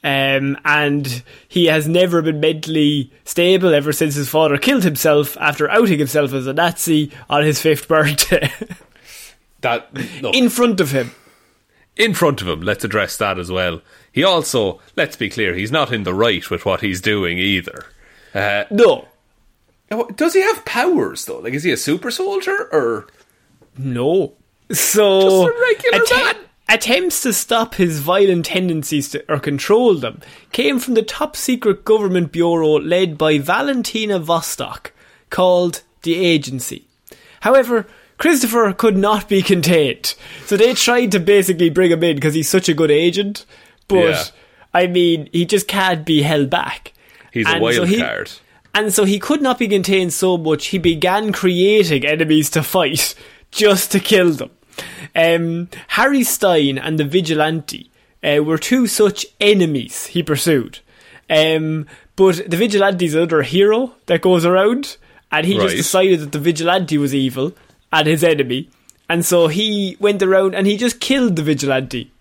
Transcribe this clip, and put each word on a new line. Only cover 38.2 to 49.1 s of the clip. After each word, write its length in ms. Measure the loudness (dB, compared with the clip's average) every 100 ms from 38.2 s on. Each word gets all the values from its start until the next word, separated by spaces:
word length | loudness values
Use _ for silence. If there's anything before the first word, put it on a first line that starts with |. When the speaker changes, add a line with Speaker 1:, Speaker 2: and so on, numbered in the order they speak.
| 2 2 2 2 0
Speaker 1:
could 220 | 2 0 2
not 300 | 2 0 0
be 120 | 0
contained, 760 | 2 0 2 2 2 -2 -8 -10 -16 -20
so 120 | -4 2
they 160 | 2
tried 380 | 2 2 2 2
to 80 | 0
basically 500 | 4 4 4 2 2
bring 200 | 2 2
him 120 | 2
in 140 | 0 0
'cause 140 | 0
he's 140 | -2 0
such 200 | 0 0
a 60 |
good 160 | 0 2
agent, 560 | 4 2 0 -4 -6 -16 -20 _ _ _
but, 100 | 2
Speaker 2:
Yeah. 200 | 4 0 -4 _ _ _ _
Speaker 1:
I 120 | 0 2
mean, 420 | 2 2 0 -2
he 140 | -2 0
just 200 | 0 0
can't 360 | -2 0 -2
be 160 | 0 0
held 280 | 2 0 0
back. 420 | -2 -4 -10 -16 _ _ -20 -10
Speaker 2:
He's 140 | -2 0
a 40 |
Speaker 1:
And 100 | 0
Speaker 2:
wild 140 | 2 2
Speaker 1:
so 80 |
he 120 | 2 0
Speaker 2:
card. 280 | -2 -6 -10 -16 _ _ _
Speaker 1:
And 180 | -2 0
so 120 | 2
he 140 | 2